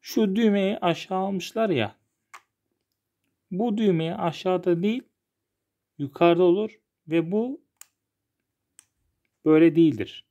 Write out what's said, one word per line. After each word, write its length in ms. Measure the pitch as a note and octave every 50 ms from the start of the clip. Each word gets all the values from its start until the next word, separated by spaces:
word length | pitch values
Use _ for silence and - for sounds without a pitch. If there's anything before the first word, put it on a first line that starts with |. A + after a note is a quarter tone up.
| _ - -
Şu 220 | - A3 G3 F#3+
düğmeyi 420 | A3 A#3 A3 G3+ G3+ F#3+ F#3+ G#3
aşağı 400 | - - F3 E3 - - - F#3+
almışlar 520 | F#3 F#3 G3 G3 F#3 F3 - - A3 A3+ G#3+
ya. 260 | F3 B2+ A2 G2+ - _ _ _ _ _ _ _ - - _ _ _ _ _ _ _ _ _ _ _ _ _ _ _ _ _ _ _ _ _ _
Bu 260 | F#3 F3+ A3+ B3 G3+
düğmeyi 380 | G#3+ A3 G3+ F3+ D#3+ D#3+ E3 E3+
aşağıda 680 | - E3 E3+ D#3 - - F#3+ F#3 F3+ F3 F#3 F3 E3+ F3+
değil, 200 | G#3 A3+ B3+ - _ _ _ _ _ _ _ _ _ _ _ _ _ _ _ _ _ _
yukarıda 460 | - C#3+ C#3 - - E3 E3+ E3+ E3+ F#3
olur 360 | F3 E3+ G3 G#3+ G#3+ - _ _ _ _ _ _
ve 240 | D#3+ D#3+ E3+ E3 E3
bu 300 | F#3+ G#3+ A#3 B3+ C#4 E4+ _ _ _ _ - _ _ _ _ _ _ _ _ _ _ _ _ _ _ _ _ _ _ _ _ _ _ _ _ _ _ _ _ _ _ _ _
böyle 300 | D#3 D#3 D#3 E3 E3 D3
değildir. 500 | E3 E3 D#3+ C3+ G#2 G2 - - - _ _